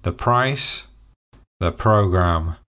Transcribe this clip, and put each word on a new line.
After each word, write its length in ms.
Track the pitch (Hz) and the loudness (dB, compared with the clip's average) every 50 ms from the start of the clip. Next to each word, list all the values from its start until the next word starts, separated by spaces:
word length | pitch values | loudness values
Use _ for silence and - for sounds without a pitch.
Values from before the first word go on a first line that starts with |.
the 120 | - 87 - | -6 -6 -8
price, 720 | - - 127 123 123 127 135 139 139 - - - - - - _ _ - _ _ _ _ _ - - _ _ _ _ | -4 -2 0 0 2 0 -2 -2 -4 -4 -4 -4 -6 -8 -14 _ _ -20 _ _ _ _ _ -20 -20 _ _ _ _
the 120 | 85 85 | -4 -4
program 840 | - - - 113 107 104 101 92 90 92 90 87 85 80 80 82 82 - _ | -4 0 0 2 4 4 4 2 2 2 2 2 0 0 -2 -4 -8 -10 _